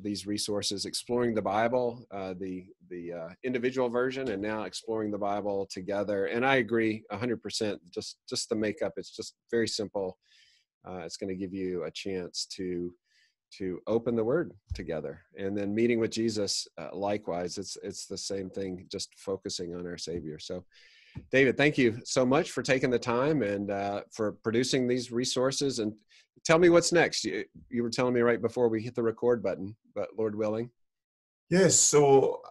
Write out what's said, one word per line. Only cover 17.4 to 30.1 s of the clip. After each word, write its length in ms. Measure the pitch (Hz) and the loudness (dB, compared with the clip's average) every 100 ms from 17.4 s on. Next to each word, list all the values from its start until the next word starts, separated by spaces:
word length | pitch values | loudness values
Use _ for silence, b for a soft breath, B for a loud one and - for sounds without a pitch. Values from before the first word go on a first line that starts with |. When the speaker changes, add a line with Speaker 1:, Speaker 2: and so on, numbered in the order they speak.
| 90 101 | -4 -6
Speaker 1:
it's, 180 | 92 - | -10 -10
it's 220 | 101 90 - | -10 -10 -10
the 120 | 95 | -10
same 320 | - 98 92 | -6 -8 -6
thing, 360 | 101 95 90 92 | -8 -6 -8 -10
just 240 | 98 - - | -10 -10 -10
focusing 600 | - 95 101 - 87 87 | -8 -6 -6 -8 -8 -8
on 100 | 87 | -8
our 120 | 85 | -8
Savior. 420 | - 85 76 76 | -8 -6 -8 -10
So, 240 | - 90 - B B B B B - | -10 -10 -12 B B B B B 2
David, 240 | 131 135 110 | 6 6 6
thank 220 | 147 143 | 4 6
you 200 | 120 113 | 4 2
so 220 | - 139 127 | -2 2 4
much 240 | 143 - | 4 2
for 120 | - | -2
taking 280 | 127 131 131 | 2 2 4
the 80 | 117 | 2
time 440 | 123 120 139 156 | 2 2 2 2
and, 280 | 101 101 101 | 0 0 -2
uh, 320 | 98 98 101 - | -2 -2 -4 -6
for 200 | - 104 | -4 -4
producing 540 | - - 113 127 139 123 | -2 0 2 2 2 2
these 240 | 127 117 | 0 -2
resources. 680 | 120 123 - 127 135 139 123 | -2 -2 0 0 0 -2 0
And 160 | 107 107 _ b b _ | -2 -4 _ b b _
tell 140 | - 165 | 4 8
me 100 | 175 | 10
what's 240 | 170 165 | 8 8
next. 320 | 170 127 - | 4 4 2
You, 180 | 107 95 - - - | -4 -4 -6 -14 -6
you 120 | 120 | -4
were 60 | 117 | -2
telling 240 | 117 127 | 0 2
me 80 | 123 | 4
right 220 | 120 113 | 4 2
before 260 | 110 123 117 | 0 0 2
we 140 | 110 | 0
hit 120 | 117 | -2
the 80 | 120 | -2
record 400 | 113 110 120 120 | -2 2 2 2
button, 320 | 95 85 95 110 _ | 0 -4 -8 -12 _
but 140 | 104 98 | -8 -6